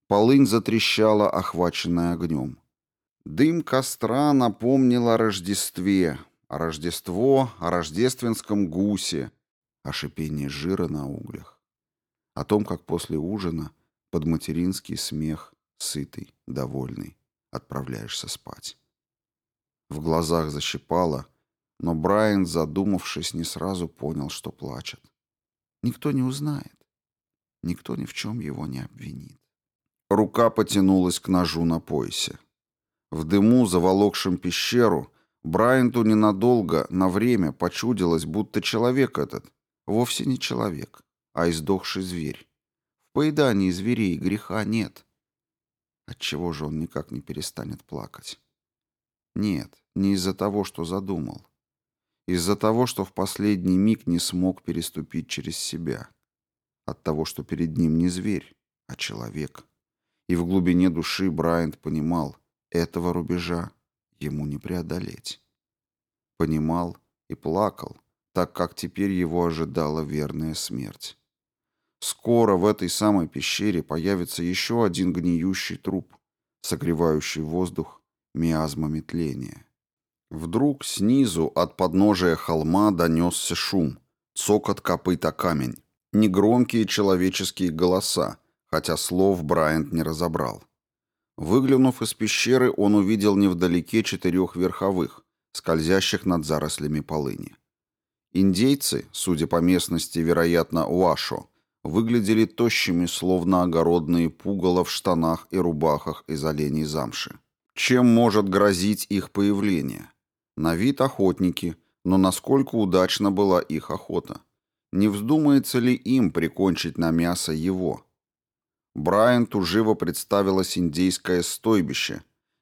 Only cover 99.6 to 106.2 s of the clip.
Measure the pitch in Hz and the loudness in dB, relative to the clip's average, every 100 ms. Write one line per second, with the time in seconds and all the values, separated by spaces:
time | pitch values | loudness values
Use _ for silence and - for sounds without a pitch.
99.6 | 87 90 - 85 - 85 82 85 85 85 | 4 4 2 -4 -4 -2 2 2 4 2
100.6 | 80 82 73 87 90 76 - - - _ | 2 -2 0 2 2 2 -2 -8 -10 _
101.6 | _ _ - 85 113 120 101 110 110 - | _ _ -2 0 2 2 4 4 2 2
102.6 | 117 - - 87 87 - 90 92 85 92 | 0 2 0 0 0 -2 0 2 4 2
103.6 | 90 82 82 87 78 85 82 - - 98 | 2 2 4 2 2 0 0 -2 -6 0
104.6 | 90 90 87 - - 85 82 82 - 92 | 2 2 0 -2 0 0 0 -2 -4 -2
105.6 | 87 78 78 73 - 76 | -2 0 0 0 -4 -10